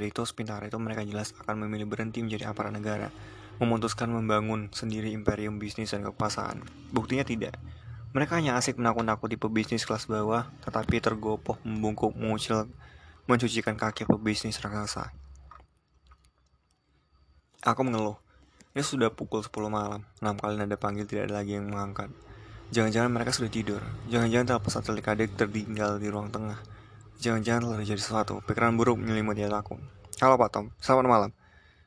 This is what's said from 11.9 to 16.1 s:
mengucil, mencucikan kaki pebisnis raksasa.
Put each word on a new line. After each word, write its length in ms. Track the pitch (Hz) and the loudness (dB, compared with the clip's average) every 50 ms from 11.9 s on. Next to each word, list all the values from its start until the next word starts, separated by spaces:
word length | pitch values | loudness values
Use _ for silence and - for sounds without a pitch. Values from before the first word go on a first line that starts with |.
| 107 - 110 110 - | 2 2 0 0 0
mengucil, 560 | 117 113 110 107 110 - - 113 110 107 123 - - - - - - - - - - - | 0 -2 0 0 0 0 2 2 2 2 -2 -8 -20 -20 -20 -20 -20 -20 -20 -20 -10 2
mencucikan 480 | - 123 120 120 113 117 113 - 110 107 | 4 4 4 4 0 0 0 0 0 0
kaki 320 | 110 113 110 - - 110 | 0 -2 -2 -2 -4 2
pebisnis 560 | 104 107 104 110 107 107 - - 110 - - - | 2 2 4 4 0 0 0 -2 -4 -6 -4 -6
raksasa. 480 | 101 104 107 104 101 - 104 - - - - - - - - - - - - - _ _ _ _ _ _ _ _ - | -4 -4 -4 -4 -4 -6 -6 -8 -8 -10 -16 -18 -20 -20 -20 -20 -20 -20 -20 -20 _ _ _ _ _ _ _ _ -20